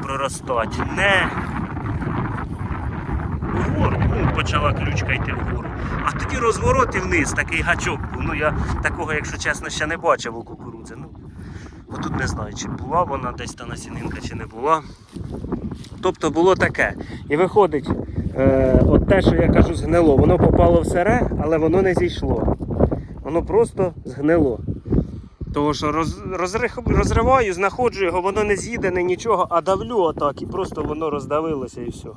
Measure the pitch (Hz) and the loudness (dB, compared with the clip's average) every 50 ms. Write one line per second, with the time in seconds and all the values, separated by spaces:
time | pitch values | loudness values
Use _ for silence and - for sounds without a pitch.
0 | 143 135 135 135 139 135 - - - 131 127 117 110 101 - - - - - 175 | -4 -6 -4 -4 -4 -4 -6 -6 -6 -2 -2 0 -2 -2 -2 -4 -4 -4 -2 0
1 | 190 202 196 185 170 160 - - - - - - - - - - - - - - | 2 4 4 4 2 0 -2 -4 -4 -4 -4 -4 -6 -6 -6 -6 -4 -4 -4 -4
2 | - - - - - - - - - - - - - - - - - - - - | -2 -4 -2 -2 -4 -4 -4 -6 -6 -6 -6 -6 -6 -6 -6 -6 -6 -6 -6 -6
3 | - - - - - - - - - - - - - - - - - - - - | -6 -4 -4 -4 -4 -4 -4 -4 -4 -4 -2 -2 0 0 0 2 2 2 2 2
4 | - - - - - - - 151 151 - 165 165 151 143 - - - - - - | 2 2 2 2 2 2 2 0 0 0 0 2 2 2 0 0 0 -2 0 0
5 | - - 127 127 - - 127 - - - - - - - - - - - - - | 0 0 -2 -2 -2 -4 -4 -4 -4 -4 -4 -4 -4 -6 -8 -6 -6 -4 -4 -4
6 | - 156 - - - - - 202 240 226 202 180 185 196 208 220 247 214 180 190 | -2 -4 -4 -4 -4 -4 -2 0 0 0 0 2 2 2 4 4 2 2 0 -2
7 | 185 185 180 160 139 135 - 151 143 - 165 160 147 165 170 - - 175 156 135 | -2 0 0 0 0 0 -2 -2 -2 -2 -2 -2 0 0 0 0 0 -2 -4 -4
8 | - - - - - 160 160 143 151 151 - - - - - - - 151 - 175 | -6 -6 -6 -6 -4 -4 -2 0 0 0 0 0 -2 -2 -2 -2 -2 -4 -4 -4
9 | 165 147 151 151 147 147 - - - 160 147 - 156 151 - - 156 151 165 151 | -4 -4 -4 -4 -4 -6 -8 -6 -4 -4 -4 -4 -6 -8 -6 -4 -4 -4 -4 0
10 | 156 165 135 120 - 120 113 117 107 110 117 - - 117 113 113 - 78 117 - | 2 2 2 2 0 -6 -8 -10 -10 -12 -14 -16 -14 -14 -14 -14 -16 -16 -16 -16
11 | - - - - - - - - - - - - - - - - - - - 135 | -16 -16 -16 -18 -20 -18 -18 -16 -16 -14 -14 -14 -14 -16 -16 -18 -16 -12 -10 -8
12 | - - - - 131 123 - 113 107 104 104 - - - 127 - - 131 151 175 | -6 -4 -4 -2 -2 -2 -4 -4 -6 -8 -8 -8 -8 -8 -8 -8 -6 -2 -2 0
13 | 175 147 139 131 127 123 120 120 120 113 - - 120 120 120 - - - - - | 0 0 -2 -6 -6 -8 -8 -8 -10 -12 -12 -12 -12 -12 -12 -12 -12 -10 -10 -8
14 | - - - - - - 117 110 113 107 107 110 127 151 160 156 143 - - - | -8 -8 -8 -8 -8 -8 -8 -10 -10 -10 -8 -4 0 2 2 0 0 -4 -16 -20
15 | - - - - - - - - - - - - - - - - - - - - | -20 -16 -12 -12 -10 -10 -10 -10 -8 -8 -6 -6 -6 -8 -10 -10 -14 -16 -8 -2
16 | - 185 175 - - 156 143 165 175 190 180 180 185 160 - - 123 104 95 - | -2 -2 0 0 -2 0 2 4 6 6 6 4 2 0 2 2 0 0 -2 -4
17 | - - - - - - 143 151 185 170 - 214 196 165 151 139 - - - - | -10 -10 -12 -10 -4 -2 2 2 2 4 6 6 6 6 4 0 -2 -2 -2 -4
18 | - - - - - - - 131 135 135 135 135 131 131 131 127 - - - - | -4 -6 -4 -4 -4 -2 0 2 4 4 6 6 6 6 6 6 6 6 6 6
19 | - - 196 190 - 156 151 170 170 160 - - - 175 170 - 147 151 165 175 | 6 6 4 6 6 6 6 6 4 4 6 6 6 4 2 -2 0 2 4 6
20 | 170 156 139 131 143 175 180 160 165 160 160 160 170 170 175 170 160 - - 180 | 6 6 8 8 6 6 6 6 6 6 6 6 6 6 6 4 4 2 2 2
21 | 175 208 233 247 220 - - - 147 156 160 156 160 156 165 190 190 185 175 180 | 2 2 2 2 2 0 -2 -2 0 0 2 2 4 4 4 4 4 2 2 2
22 | 180 170 - - - - 123 - - - - - - - - - - - - - | 0 0 0 -2 -2 -2 0 0 0 0 -2 -2 -4 -4 0 2 2 2 2 0
23 | - - - - - 135 160 170 - - 165 220 233 226 - 196 190 175 156 135 | -6 -8 -12 -12 -6 -4 -2 -2 0 2 2 2 2 2 0 -2 -2 -2 -4 -6
24 | - - 131 135 139 151 170 170 147 131 110 101 - - - - - - - - | -12 -12 -6 -2 2 4 4 4 4 2 0 -2 -6 -8 -8 -8 -4 0 0 0
25 | - - - - - - - - - - - 147 147 151 143 - 156 151 147 160 | 0 0 -4 -12 -14 -16 -14 -12 -10 -6 -2 -2 0 0 0 -2 -2 -2 -2 -2
26 | 165 151 - - - 180 185 170 165 180 196 226 247 214 - 254 233 180 185 190 | -2 -2 -4 -6 -8 -8 -6 -4 -4 -4 -2 -2 -2 -4 -4 -2 0 2 2 4
27 | 202 - 220 220 226 247 262 262 233 196 175 170 202 196 - - 247 233 180 190 | 4 4 4 4 6 6 6 6 4 2 2 2 0 0 2 2 0 0 2 2
28 | 190 170 170 185 175 196 196 214 214 208 202 185 - 214 240 226 196 185 175 180 | 0 2 2 2 0 0 0 2 2 2 0 -2 -2 -6 -4 -2 -2 0 0 0
29 | 180 185 180 - - 226 208 180 180 - 170 170 156 180 196 196 220 226 247 214 | 0 0 0 0 0 0 2 2 2 2 0 0 2 2 0 0 -2 -2 0 2
30 | 175 156 147 - 156 143 135 - - - - 185 185 - - 156 147 143 151 156 | 2 2 2 0 -2 -2 -2 -4 -8 -6 -6 -4 -6 -4 -6 -6 -6 -6 -4 -4
31 | 160 156 143 143 131 - 147 156 160 165 151 135 127 117 - 123 120 117 - - | -4 -2 -2 -4 -4 -2 -2 -2 0 -2 -4 -4 -6 -8 -10 -10 -10 -10 -10 -10
32 | - 120 104 | -12 -16 -16